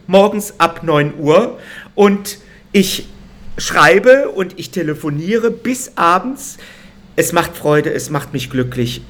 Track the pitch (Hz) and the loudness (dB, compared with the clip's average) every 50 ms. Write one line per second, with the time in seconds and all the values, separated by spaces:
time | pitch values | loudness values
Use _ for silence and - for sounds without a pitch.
0 | - - 185 196 202 208 214 208 208 - - - 165 165 - - 165 165 151 147 | -2 2 4 4 4 4 2 -4 -8 -6 -2 0 0 0 -2 -4 -2 0 2 2
1 | 147 143 - 143 143 147 160 196 247 240 - - - - - - - - - 208 | 2 0 -4 -2 2 4 4 4 4 2 -4 -12 -18 -20 -20 -20 -20 -6 0 4
2 | 202 202 202 196 - - - - - - - - - - - 202 180 - - - | 4 4 4 0 -4 -10 -14 -16 -18 -20 -20 -20 -6 0 2 2 2 0 -2 -8
3 | - - - - - - - - - - - - - - - 175 147 156 180 208 | -10 -12 -18 -20 -20 -20 -20 -18 -14 -12 -10 -8 -6 -2 2 4 6 6 6 6
4 | 214 254 262 277 262 214 208 190 185 185 - - - - - 185 160 151 147 147 | 6 6 6 6 4 0 -4 -4 -6 -6 -8 -12 -12 -8 -6 -4 -4 -4 -4 -4
5 | 160 151 143 151 165 190 226 220 226 226 190 - - 240 254 - - - - - | -6 -6 -6 -4 -2 -2 0 0 0 -2 -2 -2 -4 -4 -4 -6 -8 -8 -4 0
6 | 170 170 180 190 - 254 277 - - - - - - - - - - - - - | 2 2 2 2 0 -4 -10 -10 -14 -16 -18 -18 -20 -20 -20 -20 -20 -20 -20 -20
7 | - - - - 147 - 170 170 151 - - - - 151 151 151 151 156 - 135 | -20 -8 -4 -2 -2 0 0 -2 -2 -4 -6 -4 -2 0 0 0 0 -2 -4 -6
8 | 131 135 151 139 - - - 131 - - 131 127 123 123 - 127 117 120 120 - | -6 -6 -6 -6 -6 -6 -8 -8 -8 -6 -4 -4 -4 -4 -4 -4 -4 -4 -4 -8
9 | - | -10